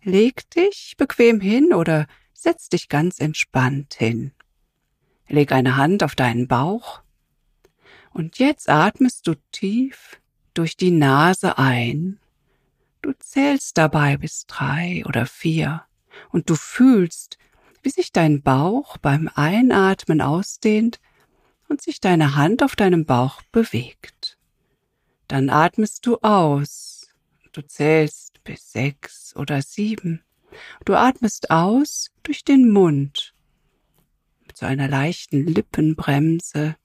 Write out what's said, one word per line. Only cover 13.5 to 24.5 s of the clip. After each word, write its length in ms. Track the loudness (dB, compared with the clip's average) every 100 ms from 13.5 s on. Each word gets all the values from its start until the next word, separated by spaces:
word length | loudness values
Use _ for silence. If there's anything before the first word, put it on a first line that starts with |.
| 0 -2 0
dabei 400 | 0 2 0 -2
bis 300 | -6 -12 -16
drei 560 | -8 -6 -4 -4 -6 -6
oder 220 | -4 -6
vier 560 | -4 -4 -2 -2 -6 _ _ _ -20 -6
und 180 | -6 -4
du 60 | -6
fühlst, 840 | -6 4 6 6 2 -4 -20 -20 _ _ _ _
wie 80 | -8
sich 200 | -4 -4
dein 300 | 0 2 2
Bauch 560 | 2 0 2 -2 -6 -6
beim 320 | -2 -2 -2 -2
Einatmen 840 | -2 2 2 4 2 0 0 0
ausdehnt 800 | 0 -2 -4 -4 0 2 0 -4 _ _ _ _ _ _ _
und 140 | -8
sich 180 | -8 -4
deine 360 | 0 2 2 2
Hand 280 | 0 2
auf 120 | 0 2
deinem 300 | 2 2 2
Bauch 380 | 0 0 -6 _
bewegt. 880 | -2 -2 -4 -8 -16 -20 _ -14 _ _